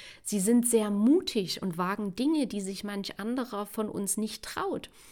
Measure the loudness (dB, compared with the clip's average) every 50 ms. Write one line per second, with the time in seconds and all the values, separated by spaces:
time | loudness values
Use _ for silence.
0 | -18 -18 -18 -12 -6 -2 0 2 4 6 6 6 6 6 4 4 2 2 2 4
1 | 6 6 6 6 4 2 -2 -2 -2 -2 -4 -4 -4 -2 -2 0 0 0 -2 -2
2 | -4 -4 -2 0 2 2 2 2 2 0 -2 -4 -4 -6 -6 -6 -6 -6 -6 -6
3 | -6 -8 -8 -6 -4 -4 -2 -2 -4 -4 -4 -6 -6 -6 -4 -4 -4 -2 -2 -4
4 | -2 -2 -2 -2 -2 -4 -6 -10 -10 -8 -6 -4 -2 -2 -2 -4 -6 -10 -20 -20
5 | -20 -20